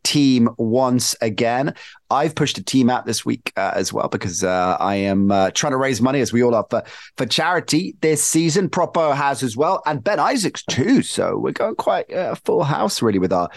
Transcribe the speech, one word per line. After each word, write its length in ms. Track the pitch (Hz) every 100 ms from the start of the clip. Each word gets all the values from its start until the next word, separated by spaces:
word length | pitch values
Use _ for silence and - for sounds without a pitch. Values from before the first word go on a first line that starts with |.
team 460 | - 147 139 123 117 -
once 580 | 113 123 127 123 - -
again. 540 | 117 98 117 123 143 - - - _
I've 260 | 131 156 -
pushed 220 | 143 -
a 40 |
team 280 | - 135 123
out 160 | 123 -
this 180 | 110 117
week, 260 | 117 - -
uh, 160 | 95
as 180 | 95 92
well 140 | - -
because, 380 | 95 95 82
uh, 320 | 92 90 90 -
I 160 | 98 98
am, 360 | 98 98 98
uh, 180 | 98 95
trying 220 | - 147
to 40 | 131
raise 220 | 135 110
money, 200 | 131 139
as 120 | 117
we 120 | 117
all 100 | 120
are, 100 | 113 101
for, 140 | 98 - - - -
for 100 | 123
charity 720 | - 160 170 - 151 - -
this 200 | 156 143
season. 460 | - 160 165 180 180
Propo 480 | 180 165 175 156 139
has 260 | 143 131
as 140 | 131 110
well, 260 | 160 185
and 200 | - 147
Ben 160 | 196 208
Isaacs 420 | - 269 190 -
too. 400 | - 120 190 269
So 340 | - - 92 101
we're 140 | 127
going 220 | - 214
quite, 380 | - - 185 -
uh, 240 | 180 151 -
full 260 | - 196
house 400 | 143 147 196 -
really 160 | 113 98
with 140 | 90
our, 160 | 92 85